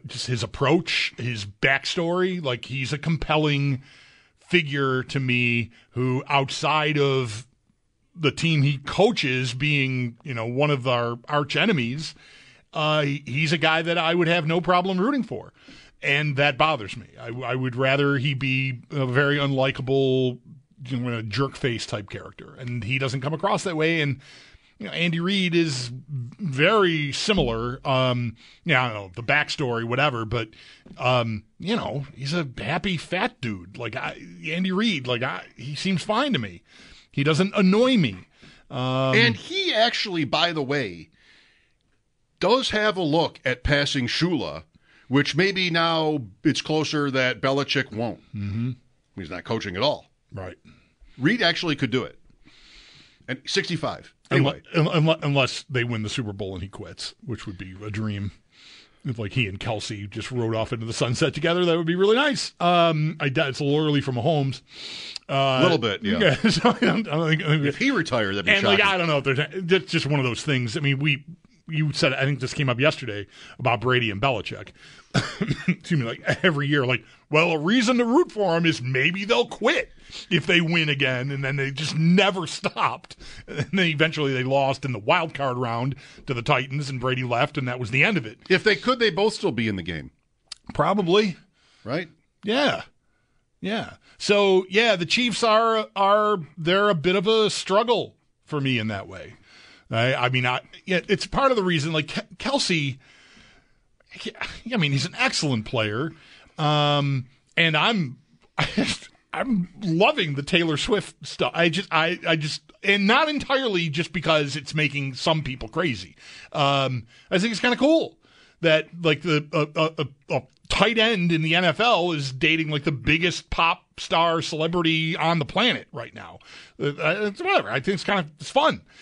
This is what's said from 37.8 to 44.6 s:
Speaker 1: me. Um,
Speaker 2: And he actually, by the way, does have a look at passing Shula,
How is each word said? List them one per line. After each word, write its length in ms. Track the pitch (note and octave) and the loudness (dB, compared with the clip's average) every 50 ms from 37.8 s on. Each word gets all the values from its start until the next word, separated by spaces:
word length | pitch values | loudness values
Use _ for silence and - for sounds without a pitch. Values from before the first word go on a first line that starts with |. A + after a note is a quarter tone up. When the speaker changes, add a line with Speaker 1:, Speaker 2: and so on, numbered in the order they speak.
| B3 C4 C4 | 6 6 6
Speaker 1:
me. 320 | G#3+ D#3 A2 F#2 F#2 - _ _ _ - - - - _ - | 4 4 2 0 -6 -14 _ _ _ -20 -20 -20 -20 _ -10
Um, 460 | - B2+ B2+ C3 C3 C3 C3+ C3 C3 | -6 -4 -2 -2 0 0 2 2 4
Speaker 2:
And 180 | A3 A#3 A#3 A3+ | 4 4 2 0
he 400 | - - - F4 G4 F#4+ F4 B3+ | -2 -6 -8 -4 -4 -2 0 2
actually, 500 | G#3+ A3+ A#3+ - - - G#3+ F3+ E3 D3 | 2 2 2 0 -2 -6 -4 -4 -4 -2
by 280 | A2+ - D3+ E3+ F3 | 0 0 2 2 2
the 100 | E3 D#3 | 0 -2
way, 480 | C3+ B2 C#3+ D3 B2 F#2+ E2+ E2 D2+ _ _ _ _ _ - _ _ _ _ _ _ _ _ _ _ _ _ _ _ _ _ _ _ _ _ - | -2 -2 -2 -2 -4 -4 -8 -12 -18 _ _ _ _ _ -20 _ _ _ _ _ _ _ _ _ _ _ _ _ _ _ _ _ _ _ _ -2
does 320 | E3 F#3+ A#3+ C4+ A#3+ - | 2 2 2 2 2 0
have 260 | - G#3+ G#3+ G#3+ F#3 | 0 0 2 2 2
a 60 | F#3+ | 2
look 380 | F3 D3 D3 E3+ D#3 B2+ - - - | 0 2 2 2 2 0 -2 -4 -4
at 200 | C3 B2 - - | -4 -4 -2 0
passing 420 | C#3 D3 C#3+ C#3+ - - C3+ B2 | 2 2 2 2 0 -2 -2 -2
Shula, 560 | A2 - - D#3+ F3+ E3+ B2+ F#2 D2+ C#2+ D#2+ | -2 0 0 0 0 0 0 -4 -6 -8 -10